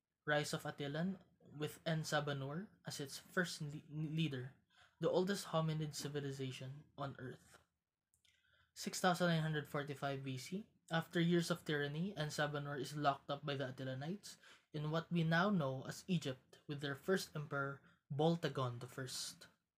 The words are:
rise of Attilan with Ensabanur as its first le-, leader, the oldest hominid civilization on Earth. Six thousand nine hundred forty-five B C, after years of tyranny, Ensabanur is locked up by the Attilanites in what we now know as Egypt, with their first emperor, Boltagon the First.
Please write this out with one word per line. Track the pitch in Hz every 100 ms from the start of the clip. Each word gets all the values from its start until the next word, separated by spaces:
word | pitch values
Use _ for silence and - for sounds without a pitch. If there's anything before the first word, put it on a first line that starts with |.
| _ _ -
rise | 151 147
of | 156
Attilan | 151 - 143 151 180 185 - _ - 143
with | 151 -
Ensabanur | - 160 143 151 143 139 135 156 214 _ -
as | -
its | 135 - -
first | - 175 -
le-, | 147 156 - 151 156 160
leader, | 160 131 127 - _ _ - -
the | 165
oldest | 170 185 190 -
hominid | 160 160 156 151
civilization | - 143 147 139 135 131 123 131 143 - -
on | 135 -
Earth. | 127 - - - _ _ _ _ _ _ _ _ _ _ _
Six | - - -
thousand | 185 170 175
nine | 160
hundred | 156 151 143
forty-five | 147 143 143 143 139
B | 135 127
C, | - 190 - _ -
after | 165 160 180
years | 170 175 170
of | 170 -
tyranny, | 147 143 151 190 175
Ensabanur | 151 147 147 147 143 143
is | 147 151
locked | 147 139 -
up | 139 147
by | 135
the | 131
Attilanites | 131 131 131 147 202 - - - - _
in | 151 151
what | 160 160
we | 170
now | 160 165 202
know | 190 135 131 135
as | - -
Egypt, | 175 139 131 _ - -
with | 143
their | 143 139
first | - 190 - 156
emperor, | 143 139 139 139 - _ -
Boltagon | 143 165 170 147 139 123 120
the | 127
First. | - 127 - - - - _ _